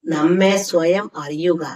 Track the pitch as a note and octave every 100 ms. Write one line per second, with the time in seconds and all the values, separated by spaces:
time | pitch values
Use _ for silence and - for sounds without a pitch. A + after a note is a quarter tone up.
0 | D#3+ D#3 D#3 F3+ F#3+ G3 F#3+ F3 E3 F#3+
1 | G#3 - C#3+ D3+ F3 E3 D3